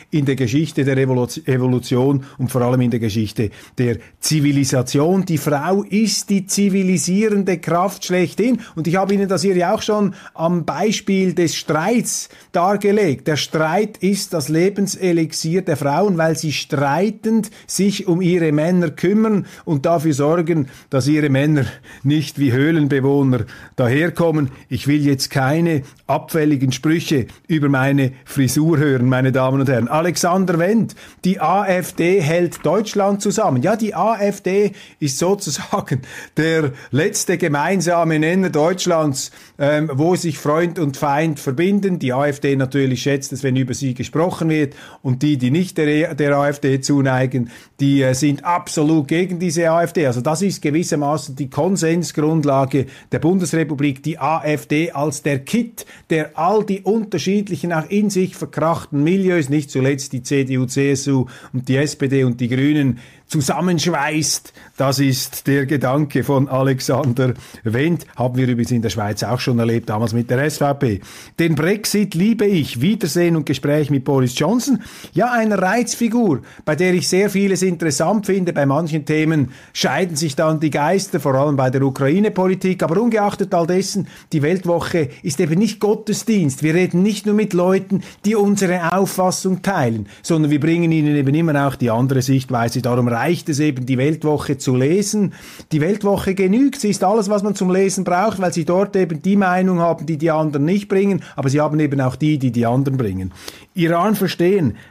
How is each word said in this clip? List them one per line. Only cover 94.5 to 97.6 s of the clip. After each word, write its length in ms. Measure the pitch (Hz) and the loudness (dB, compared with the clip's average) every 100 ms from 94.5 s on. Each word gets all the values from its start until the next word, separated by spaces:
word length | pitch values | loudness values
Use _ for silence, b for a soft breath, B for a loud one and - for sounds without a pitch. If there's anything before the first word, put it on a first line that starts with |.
| 135 | -4
zu 180 | - 123 | -2 0
lesen. 580 | 135 185 202 214 185 B B B B | 2 2 0 0 -2 B B B B
Die 100 | 156 | -2
Weltwoche 540 | 156 214 202 196 - 190 | 0 0 0 0 0 0
genügt. 440 | 185 220 277 - | 2 4 2 0
Sie 100 | 208 | -2
ist 140 | - | 0
alles, 260 | 196 220 196 | 2 2 2
was 140 | 208 | 0
man 120 | 208 | 0
zum 160 | 202 | 0